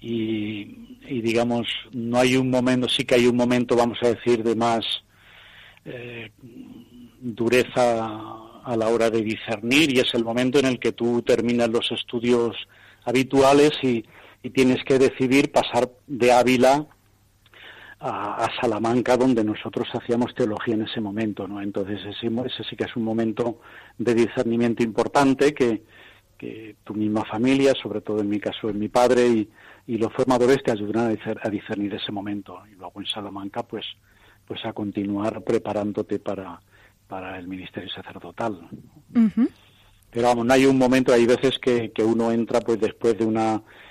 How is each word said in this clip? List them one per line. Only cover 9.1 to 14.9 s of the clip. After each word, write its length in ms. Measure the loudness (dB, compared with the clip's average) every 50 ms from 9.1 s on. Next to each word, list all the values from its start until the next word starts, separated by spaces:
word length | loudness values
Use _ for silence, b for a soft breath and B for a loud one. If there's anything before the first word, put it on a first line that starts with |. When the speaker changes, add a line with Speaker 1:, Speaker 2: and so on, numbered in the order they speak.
| 2 0
Speaker 1:
discernir, 720 | -2 -2 -4 -6 -6 -8 -6 -4 -2 0 2 2 4 4 2
y 60 | 2
es 140 | 0 0 0
el 100 | -2 -2
momento 360 | -2 -2 -2 0 2 2 2
en 60 | 2
el 140 | 2 0 -2
que 140 | -2 -4 -2
tú 280 | -2 -2 0 0 0
terminas 480 | 2 2 2 2 2 0 0 0 0 0
los 220 | 0 -2 -2 -4
estudios 640 | -6 -8 -8 -6 -6 -2 0 2 2 2 2 0 -4 -8 -14 b b b b b b b b
habituales 680 | 0 0 0 0 2 4 4 6 8 8 6 6 4 2 0
y, 240 | 0 0 0 -2 -4 b b b b b b b
y 80 | b -4
tienes 320 | 2 2 4 4 4 2 2
que 120 | 2